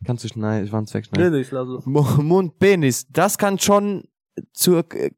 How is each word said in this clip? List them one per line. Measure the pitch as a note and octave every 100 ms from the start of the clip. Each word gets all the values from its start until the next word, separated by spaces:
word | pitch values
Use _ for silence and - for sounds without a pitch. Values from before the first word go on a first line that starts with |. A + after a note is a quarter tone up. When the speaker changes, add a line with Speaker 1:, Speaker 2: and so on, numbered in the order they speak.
| -
Speaker 1:
Kannst | A#2+
du | A2
schneiden, | A2 G#2+ G#2+ G2+
Schwanz | A2 G#2+
wegschneiden? | G#2 G#2+ - F3
Speaker 2:
Nee, | C#3+
nee, |
ich | B2+
lass | C3 B2+
es. | B2+ C3
Speaker 1:
Mu-, | C#3+ B2+ C#3
Mund, | D3+ F#3 F3 -
Penis. | F#3+ F#3 C#3 - -
Das | D3+ G3 -
kann | G3+ G3
schon | - G3+ G3+ G3 - _ _ - -
zur | - F3+ E3+ -
K-, | - C#2+